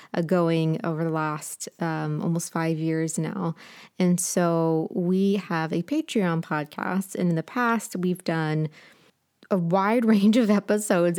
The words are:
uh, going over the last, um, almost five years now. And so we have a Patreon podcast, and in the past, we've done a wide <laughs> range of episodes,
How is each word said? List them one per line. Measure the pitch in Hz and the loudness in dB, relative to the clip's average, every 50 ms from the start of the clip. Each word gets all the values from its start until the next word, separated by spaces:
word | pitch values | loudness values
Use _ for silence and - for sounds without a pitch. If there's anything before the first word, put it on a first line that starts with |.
| - - - | -14 -6 -4
uh, | 175 | -2
going | 175 156 185 180 170 165 165 165 160 160 160 - - | 0 2 2 2 4 4 2 2 2 2 0 0 -2
over | 170 160 156 | -4 -4 -2
the | 170 165 | -2 -2
last, | 160 156 156 156 151 156 - - - - - - - - | -2 -2 -2 -2 -4 -6 -8 -12 -12 -12 -14 -12 -8 -6
um, | 170 165 160 156 156 151 151 151 | -4 -4 -2 -2 -2 -4 -4 -2
almost | - 170 165 170 - - | -2 -2 -2 -2 -4 -4
five | - 170 165 165 165 156 | -4 -2 -2 -2 -2 -2
years | 160 160 160 160 160 160 - - | -2 -2 0 -2 -2 -2 -2 -4
now. | 156 160 - - 180 165 160 - - - - - - - _ - | -4 -4 -4 -4 -4 -6 -6 -8 -12 -20 -20 -20 -20 -10 _ 0
And | 185 180 180 175 | 2 2 2 2
so | - - - 185 175 170 165 165 165 165 160 160 160 - | 0 -2 0 2 2 2 2 2 2 2 2 0 -2 -2
we | - 196 175 175 185 190 196 196 196 202 - - | -4 -2 -2 0 0 2 2 2 0 0 -2 -4
have | 175 160 160 160 | -4 -2 -2 -2
a | 165 170 | -2 -2
Patreon | 175 - 285 320 311 - - 226 190 175 165 165 | -2 -2 -2 -4 -2 -2 0 0 0 2 0 -2
podcast, | 165 - 160 151 147 - - - - - 185 196 190 - - | -2 -2 -4 -4 -4 -6 -8 -6 -4 -2 -2 -4 -4 -4 -4
and | - 180 175 | -2 0 0
in | 165 | 0
the | 160 | -2
past, | 156 - - 247 247 233 233 220 - - - | -2 -4 -4 -2 0 0 0 0 -2 -6 -6
we've | 185 180 180 180 175 | -4 -2 -2 -2 -2
done | - - 165 160 156 156 156 156 156 151 - - - - - _ _ _ _ _ _ _ _ _ - - | -2 -2 -2 0 0 0 0 0 -2 -4 -6 -12 -20 -20 -20 _ _ _ _ _ _ _ _ _ -6 -2
a | 208 | -2
wide | 185 170 165 175 196 190 208 226 254 233 | 0 0 2 2 2 2 2 2 2 4
<laughs> | 220 220 | 4 4
range | 196 196 220 214 | 6 6 6 6
of | 262 233 202 | 4 4 4
episodes, | 208 202 196 - 208 214 214 - 208 175 175 175 175 | 2 2 2 0 0 0 2 2 2 4 4 2 2